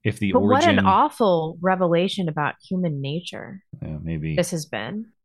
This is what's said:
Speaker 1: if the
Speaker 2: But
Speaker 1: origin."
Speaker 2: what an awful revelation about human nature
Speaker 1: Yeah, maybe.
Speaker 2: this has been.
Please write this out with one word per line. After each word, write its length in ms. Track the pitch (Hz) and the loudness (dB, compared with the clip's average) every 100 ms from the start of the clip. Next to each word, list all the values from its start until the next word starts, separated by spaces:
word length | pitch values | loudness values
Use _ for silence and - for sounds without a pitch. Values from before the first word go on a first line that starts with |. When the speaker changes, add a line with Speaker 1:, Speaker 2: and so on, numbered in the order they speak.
Speaker 1:
if 160 | 107 - | -2 -2
the 140 | 104 | 0
Speaker 2:
But 60 | 254 | 2
Speaker 1:
origin." 300 | 202 269 339 254 | 4 4 6 4
Speaker 2:
what 20 | |
an 80 | 196 | 4
awful 720 | 190 294 - 214 170 160 160 | 4 2 2 2 2 0 -2
revelation 680 | 180 185 180 170 190 - 175 | 0 2 2 2 0 -2 -4
about 260 | 151 143 - - | -2 -4 -6 -6
human 360 | 185 180 143 | -2 -2 -2
nature 600 | 135 160 180 - - 196 _ - | -4 -6 -8 -14 -14 -16 _ -14
Speaker 1:
Yeah, 160 | - 156 | -10 -8
maybe. 320 | 160 165 156 | -6 -4 -2
Speaker 2:
this 160 | 156 175 | -2 -2
has 120 | 170 | -4
been. 480 | 151 110 113 208 226 _ | -6 -8 -8 -10 -12 _